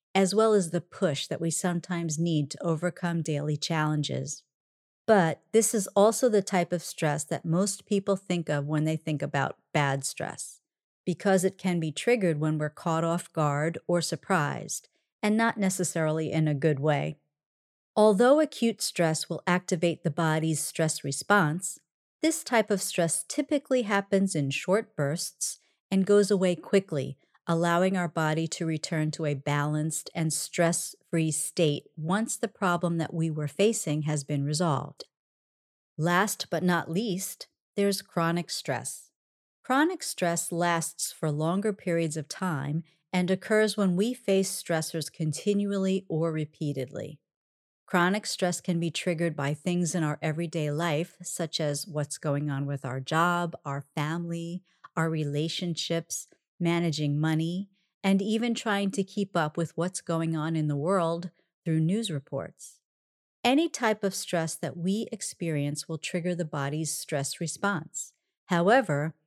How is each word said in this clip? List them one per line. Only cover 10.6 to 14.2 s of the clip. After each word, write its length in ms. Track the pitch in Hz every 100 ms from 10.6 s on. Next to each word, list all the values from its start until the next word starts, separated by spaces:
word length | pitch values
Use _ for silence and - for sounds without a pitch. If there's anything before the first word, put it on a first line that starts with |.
| _ _ _ _
because 400 | - 175 202 190
it 140 | 185 -
can 220 | 190 170
be 100 | 160
triggered 480 | - - 240 180 151
when 200 | 156 156
we're 100 | 151
caught 360 | - 175 160
off 280 | 165 170 -
guard 460 | - 147 143 160 165 -
or 120 | 175
surprised, 880 | - 160